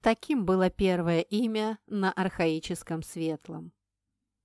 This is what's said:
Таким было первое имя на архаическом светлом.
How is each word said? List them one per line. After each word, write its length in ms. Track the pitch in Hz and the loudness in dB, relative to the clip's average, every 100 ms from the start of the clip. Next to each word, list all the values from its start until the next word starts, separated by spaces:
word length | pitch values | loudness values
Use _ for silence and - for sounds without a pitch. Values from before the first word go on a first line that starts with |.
Таким 440 | - - - 285 180 | 2 0 0 0 2
было 260 | 190 180 | 4 2
первое 500 | - 190 180 170 165 | 2 2 2 2 2
имя 560 | 170 208 240 220 214 220 _ | 2 0 0 0 -2 -4 _
на 260 | 208 190 | -2 0
архаическом 920 | - 185 - 165 160 - 175 - 160 | 0 -2 0 0 0 -4 -8 -6 -8
светлом. 680 | 160 170 160 156 - 165 170 _ _ _ _ _ _ _ | -6 -6 -4 -4 -10 -14 -16 _ _ _ _ _ _ _